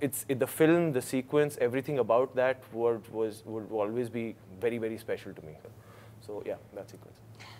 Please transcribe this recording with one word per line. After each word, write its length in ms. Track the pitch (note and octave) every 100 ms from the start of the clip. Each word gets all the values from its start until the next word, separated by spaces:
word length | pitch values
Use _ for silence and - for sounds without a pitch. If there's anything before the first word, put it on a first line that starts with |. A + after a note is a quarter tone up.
it's, 240 | C#3+ - -
it, 100 | C3
the 80 | B2+
film, 460 | - D#3 E3+ E3
the 100 | B2
sequence, 560 | - C3 B2+ D3 D3 C#3+
everything 380 | B2 C3 C3 C#3+
about 380 | A2 A2+ C3 B2
that 260 | B2+ B2+ -
would, 360 | A2+ A#2 A#2 -
was, 300 | A2 A2 G#2
would 220 | A2 A2 G2+
always 360 | G#2+ G#2 A#2 A#2+
be 280 | A#2+ A2+ G#2 G2+ F#2+
very, 180 | A#2 A#2
very 180 | A2 A2
special 340 | - F#2+ G2
to 80 | E2+
me. 80 | D#2+ D#2 - - - - - -
So, 200 | - G#2 -
yeah, 80 | F#2+ - G2+
that 120 | -
sequence. 280 | F#2+ - - - - -